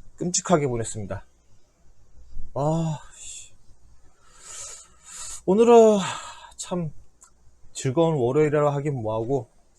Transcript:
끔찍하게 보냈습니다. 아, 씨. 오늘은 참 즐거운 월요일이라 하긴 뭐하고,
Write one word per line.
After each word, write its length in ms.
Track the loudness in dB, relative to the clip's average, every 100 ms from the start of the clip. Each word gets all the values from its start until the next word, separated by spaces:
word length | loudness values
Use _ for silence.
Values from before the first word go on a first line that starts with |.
| -18 -8
끔찍하게 520 | -4 -4 0 0 0
보냈습니다. 580 | -4 -6 -8 -10 -10 -14 _ _ -20 -20 _ -20 -20 -20 -20 -8 -4 -4
아, 460 | -2 -2 0 -2 -6 -12
씨. 400 | -20 -18 -18 -20 -20 -20 -20 -20 -20 -20 -20 -20 -20 -18 -16 -16 -18 -20 -20 -20 -18 -14 -8 0
오늘은 520 | 4 8 10 10 6 0 -8 -12 -18 -20 -16
참 380 | -8 -6 -6 -8 -16 _ -20 _ -20 -20 -18
즐거운 420 | -8 -4 2 2 2
월요일이라 580 | 0 2 2 2 0
하긴 280 | 0 -4 -4
뭐하고, 480 | -4 -4 -2 -4 -4 _ _